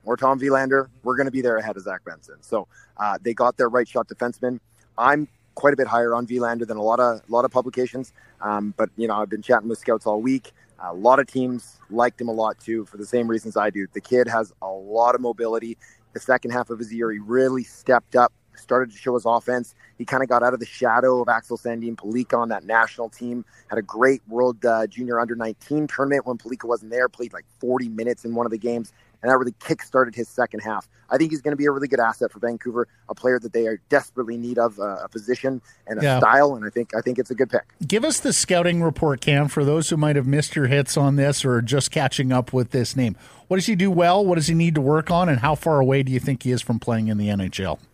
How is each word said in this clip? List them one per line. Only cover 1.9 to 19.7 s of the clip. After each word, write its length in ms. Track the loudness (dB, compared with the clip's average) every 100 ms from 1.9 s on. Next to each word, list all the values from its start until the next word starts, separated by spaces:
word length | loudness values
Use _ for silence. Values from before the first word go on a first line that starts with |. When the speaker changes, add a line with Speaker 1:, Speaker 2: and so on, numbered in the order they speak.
| -10
Speaker 1:
Benson. 300 | -12 -20 -20 -20
So, 260 | -6 -6 -6 _ _ -6
uh, 200 | -4 -2
they 120 | -4
got 240 | 2 2 2
their 120 | 0
right 180 | 2 0
shot 200 | -4 -6
defenseman. 520 | -6 -6 -4 -6 -6 _ _ _ 0
I'm 300 | 2 2 -2 _ _
quite 180 | 0 2
a 40 | 2
bit 100 | 0
higher 260 | 2 2
on 140 | 0 -2
Willander 400 | -4 -2 -4 -6
than 100 | -2
a 60 |
lot 160 | 0 2
of, 220 | 2 0 -2
a 40 |
lot 120 | 0
of 80 | 2
publications. 640 | 0 -2 -4 -4 -6 -12 _ _ _
Um, 340 | -4 -4 -4 -4
but, 120 | -4 -4
you 100 | -4
know, 80 |
I've 140 | -2 -4
been 120 | -6
chatting 260 | 2 2 2
with 120 | -6
scouts 260 | -2 -2
all 160 | 0 -2
week. 320 | -2 -4 -6 _ _ _
A 140 | -12
lot 260 | 2 4 4
of 80 | 2
teams 520 | -4 -4 -6 -12 _ -8
liked 320 | -2 -2 -2
him 60 | -8
a 60 |
lot, 260 | -2 -4 -4
too, 260 | -6 -6
for 120 | -8 -14
the 80 |
same 220 | -4 -2 0
reasons 300 | -4 -2 -2
I 120 | -2
do. 180 | -2 -10
The 80 | -12
kid 260 | 0 2 2
has 260 | 0 -4 _
a 60 | -12
lot 480 | -12 -4 2 4
of 60 | 4
mobility. 560 | -2 -4 -4 -4 -6 -14 -20 _ _
The 60 | -12
second 320 | 0 0 0
half 180 | -4 -4
of 100 | -8
his 140 | -8
year, 180 | -4 -4
he 80 | -4
really 440 | -2 2 2 0
stepped 520 | -8 -10 2 2 _
up, 160 | 2 2 _ _
started 360 | -20 -2 0 0
to 60 | -6
show 180 | -4
his 100 | -2
offense. 500 | 0 0 0 -4 -4